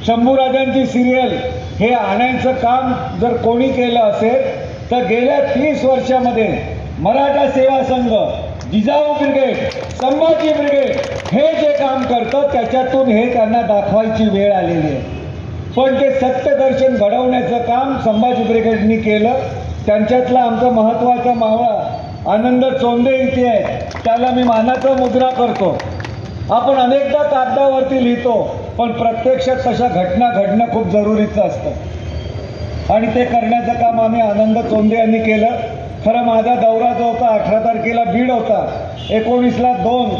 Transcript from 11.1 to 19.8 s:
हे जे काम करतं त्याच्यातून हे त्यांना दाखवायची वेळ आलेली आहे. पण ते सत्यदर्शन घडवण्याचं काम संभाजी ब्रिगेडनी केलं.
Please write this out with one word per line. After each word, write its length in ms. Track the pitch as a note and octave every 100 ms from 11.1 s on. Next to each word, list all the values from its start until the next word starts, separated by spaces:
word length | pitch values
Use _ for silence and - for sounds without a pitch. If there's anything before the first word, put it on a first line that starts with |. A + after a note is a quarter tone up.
| - -
हे 300 | G3 D4+ D#4+
जे 160 | D4+ C#4+
काम 240 | C#4 C4
करतं 440 | B3 A#3+ A3+ C#4 C#4+
त्याच्यातून 540 | B3 A3+ B3+ B3+ C4+ B3+
हे 260 | G#3+ A#3+
त्यांना 280 | A#3+ G#3+ A#3
दाखवायची 680 | A3+ G#3 G3+ G3+ A3 A3 G#3+
वेळ 240 | G3 G3+
आलेली 340 | G3 E3+ E3+ D3+
आहे. 140 | C3+ - - - - - - - -
पण 200 | C4 C4
ते 100 | C#4
सत्यदर्शन 840 | C4 B3+ C4 D4+ C#4 C4+ B3+ C4 A#3
घडवण्याचं 640 | G3+ A#3 B3+ B3 B3 A#3+
काम 420 | A#3+ A#3+ C4+ C4
संभाजी 440 | A3 G#3+ B3 B3
ब्रिगेडनी 540 | G#3+ A3+ A3 A3 G#3 A3+
केलं. 360 | A3 G#3+ A3 C4 - - - -